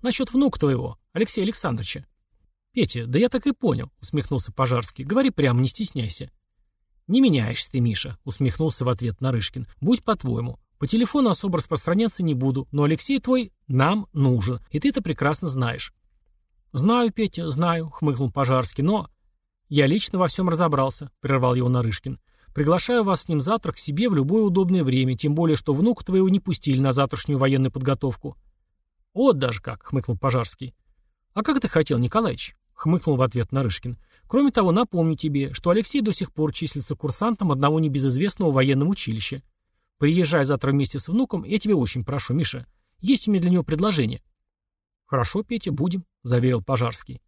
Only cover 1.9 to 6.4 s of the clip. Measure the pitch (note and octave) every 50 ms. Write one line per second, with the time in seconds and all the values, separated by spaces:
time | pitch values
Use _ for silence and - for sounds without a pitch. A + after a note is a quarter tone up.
1.9 | - C#3 C#3 _ _ _ _ _ _ _ _ _ _ _ _ _ _ B3 A3 -
2.9 | - A#2+ A#2 A#2+ B2 D3+ A#3 A#3+ - B3+ - C#4+ B3+ _ - G#3 - - B2 C3+
3.9 | _ _ - - - D3 - - D3 C3+ - - - - C3 B2 B2+ A#2+ A#2 -
4.9 | - - C3 C#3 G3 B3+ C4+ C4+ - - D3 C3 A#2+ B2 C3 B2+ - - A3 -
5.9 | - - A#2 G2+ - - - - _ _